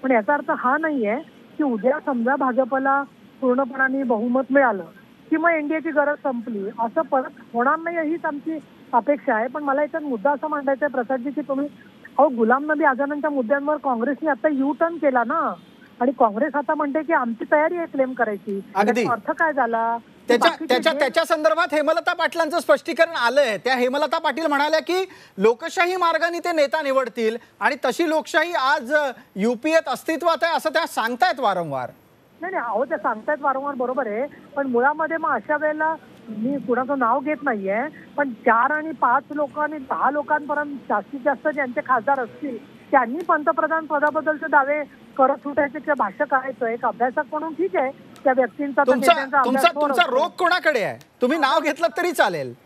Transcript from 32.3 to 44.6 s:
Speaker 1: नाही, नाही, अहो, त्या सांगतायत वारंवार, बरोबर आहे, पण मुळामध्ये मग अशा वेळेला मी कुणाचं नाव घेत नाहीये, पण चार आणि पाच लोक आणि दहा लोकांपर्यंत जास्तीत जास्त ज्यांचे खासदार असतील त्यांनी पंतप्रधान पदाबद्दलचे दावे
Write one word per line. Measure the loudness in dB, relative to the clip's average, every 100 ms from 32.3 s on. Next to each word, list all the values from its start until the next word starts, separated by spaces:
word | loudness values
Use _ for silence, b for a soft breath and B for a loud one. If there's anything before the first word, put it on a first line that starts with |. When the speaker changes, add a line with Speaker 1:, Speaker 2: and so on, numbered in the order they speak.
| _
Speaker 1:
नाही, | -6
नाही, | -6 -4
अहो, | -2 -2
त्या | -2
सांगतायत | -2 -4 -4 -2
वारंवार, | 0 -2 -4 -4
बरोबर | -4 -2 -4
आहे, | -4 -6 B B -6
पण | 0
मुळामध्ये | 2 2 2 -2 -2
मग | -2
अशा | -2 -2 -2
वेळेला | 0 0 -2 -2 -10 -20 -14
मी | -6 -4 -4
कुणाचं | -2 -2 0 0
नाव | 2 2
घेत | 0 -4
नाहीये, | -2 -2 -2 -4 -4 -10 B -4
पण | -4
चार | 0 2 4 4
आणि | 0 -4
पाच | 0 2 2 0 -6
लोक | -4 -2
आणि | -4 -4
दहा | -6 0 0
लोकांपर्यंत | 0 -2 -2 -2 -4 -4 -8 -4
जास्तीत | -4 -4 -4 -2
जास्त | 0 -2
ज्यांचे | -2 -4 -4 0
खासदार | 0 2 0
असतील | -2 -8 -10 -10 -14 -20 0
त्यांनी | 2 2 -4
पंतप्रधान | 0 2 2 0 0 -2 0
पदाबद्दलचे | 0 2 0 -2 -2 4
दावे | 4